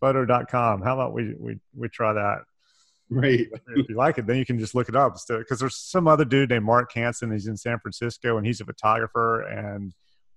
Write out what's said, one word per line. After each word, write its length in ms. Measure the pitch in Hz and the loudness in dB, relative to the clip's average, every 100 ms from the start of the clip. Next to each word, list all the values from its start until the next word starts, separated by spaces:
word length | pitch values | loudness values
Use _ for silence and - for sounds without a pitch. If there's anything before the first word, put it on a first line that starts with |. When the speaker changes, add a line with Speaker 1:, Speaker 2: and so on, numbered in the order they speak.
Speaker 1:
photo 240 | 135 135 | 2 2
dot 240 | 123 123 123 | 4 2 2
com." 320 | 127 117 101 | 0 2 2
How 120 | 101 | 0
about 180 | 131 123 | -2 -2
we, 220 | 110 110 110 | -4 -6 -6
we, 220 | 113 110 - | -10 -10 -14
we 140 | 131 117 | -12 -10
try 240 | - 110 | -2 0
that? 240 | 107 101 104 - _ _ _ _ _ - | 2 0 -2 -6 _ _ _ _ _ -6
Speaker 2:
Right. 360 | 123 139 123 113 | 0 2 2 0
Speaker 1:
If 360 | 110 - 117 127 | -8 -6 -4 -2
you 40 | 110 | 2
like 220 | 143 156 | 0 2
it, 80 | 110 | 0
then 120 | 127 | 0
you 80 | 127 | 0
can 120 | 120 | -2
just 160 | 110 | -2
look 140 | 123 117 | -2 0
it 80 | 120 | 2
up 160 | 135 | 2
instead, 340 | 90 - 113 113 | 0 -6 -6 -4
'cause 140 | 120 | -4
there's 160 | 131 - | -4 -6
some 320 | - 185 165 | -4 0 4
other 160 | 151 | 4
dude 260 | 143 135 135 | 4 4 4
named 140 | 120 | 2
Mark 280 | 107 120 123 | 4 2 2
Hansen. 360 | 117 120 120 120 | -2 -2 -2 -4
He's 160 | 107 101 | -4 -4
in 100 | 104 | -6
San 200 | 120 117 | -6 -6
Francisco 600 | 101 - 120 - 123 113 | -6 -6 -6 -4 -2 0
and 80 | 104 | 0
he's 140 | 120 | -4
a 40 | |
photographer, 800 | 110 - 110 113 113 120 117 113 | -6 -2 2 2 0 0 0 0
and 520 | 101 107 104 101 98 - _ _ _ | -4 -8 -8 -8 -10 -14 _ _ _